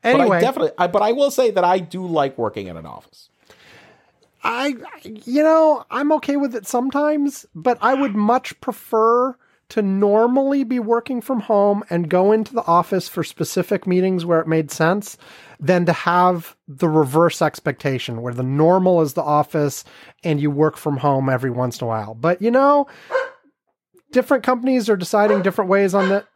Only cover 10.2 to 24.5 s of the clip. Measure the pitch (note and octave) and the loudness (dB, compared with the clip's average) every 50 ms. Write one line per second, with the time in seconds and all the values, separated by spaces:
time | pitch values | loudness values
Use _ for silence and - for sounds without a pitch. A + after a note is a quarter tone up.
10.2 | A3+ A#3+ B3 C4+ C4+ C#4 C#4 C#4 C4+ A3 B3+ B3 A3 G#3 A#3 A#3 A#3 - C4 A#3+ | 4 4 2 2 2 2 0 0 -2 -2 -2 -4 0 0 -2 -2 -2 -4 -8 -8
11.2 | - - C4+ A#3 G3+ - A3 G3+ G3+ G3+ G3+ G3 - - F3 E3+ F3 D3+ F3 F3+ | -4 -4 -4 -4 -2 0 2 4 4 2 2 0 -4 -4 -4 -4 -2 0 0 2
12.2 | F#3 G3+ G#3+ A3 A3 - C4+ A#3 - - E3+ F3 E3 - G3+ F#3 F3+ - - F#3 | 4 4 4 2 0 -2 -4 -6 0 2 2 2 2 2 -2 -4 -4 -4 -6 -8
13.2 | D#3+ - - - D#3+ - - F#3+ F3 - G#3 F#3+ - F#3+ F3+ F3+ F#3 F#3+ F#3 F3+ | -8 -8 -6 -8 -8 -4 -2 -4 -2 -2 -4 -4 -2 0 0 2 2 0 0 -2
14.2 | E3 F3 E3+ D#3+ D#3+ D#3+ D#3+ D#3+ D#3+ C#3 - - - E3 F#3 G#3 G3+ - - _ | -2 0 0 0 0 0 0 -2 -2 -4 -2 0 0 0 0 -2 -4 -10 -18 _
15.2 | - - - - - - - _ D3+ C#3 F#3 F3 F3 E3+ E3 - - F3+ F3 F3+ | -20 -20 -20 -20 -20 -20 -16 _ -2 0 2 2 2 0 0 0 0 0 2 4
16.2 | F3+ F3+ F3+ E3+ E3 - - _ _ - C#3+ C3+ - E3 D#3 D#3 D3+ B2+ C3+ D#3 | 4 4 2 0 -6 -12 -20 _ _ -20 -6 -2 -2 2 2 2 2 2 4 2
17.2 | E3+ E3+ - - F3 D3+ - - _ D#3 C3+ _ - C#3+ C3+ B2 - - A#2+ A2+ | 2 2 2 0 -2 -2 -2 -4 _ -8 -8 _ -4 -4 -4 -4 -6 -8 -10 -8
18.2 | A#2+ B2 A#2+ A#2+ B2+ B2+ C3+ C#3+ D#3 E3 F3+ F#3+ F#3 F#3 F3+ E3+ D#3+ C#3+ - F3 | -8 -8 -6 -4 -4 -2 0 2 4 4 4 4 4 4 4 2 2 0 -2 -4
19.2 | D3+ D3 D3+ D3 D3 - - D#3 D3 C#3+ - - - - - - - - _ _ | -2 0 0 0 0 0 -2 -2 -2 -2 -4 -8 -16 -18 -20 -20 -20 -20 _ _
20.2 | - F3 D#3 C#3+ C#3+ D3 C#3+ C#3 D#3 D3+ - - - D#3 C#3+ C3 B2+ D3 C#3 C3+ | -4 -2 -2 0 0 -2 0 2 0 0 0 -4 -6 -4 -4 0 0 0 0 2
21.2 | C3+ C3 C3 B2 B2+ C3 A#2+ A#2+ B2+ B2 A#2 - B2+ A#2 A2+ A2 G#2 G#2 A2+ A2+ | 0 0 -2 -2 -2 -4 -4 -2 -4 -4 -4 -6 -6 -6 -4 -6 -6 -8 -10 -4
22.2 | B2 E3 F3+ F3+ G3 A3+ A#3+ C4 C4+ C#4+ C#4+ C#4+ C#4 C#4 - - - - - C5 | -2 -2 -2 0 -2 0 2 2 4 4 2 2 0 -2 -10 -20 -16 -6 -6 -6
23.2 | C5 C5+ - _ _ _ _ _ _ _ _ _ _ _ _ _ _ _ - B3+ | -6 -6 -14 _ _ _ _ _ _ _ _ _ _ _ _ _ _ _ -2 -2
24.2 | A#3+ - C#4+ B3+ - - | 2 2 0 0 2 0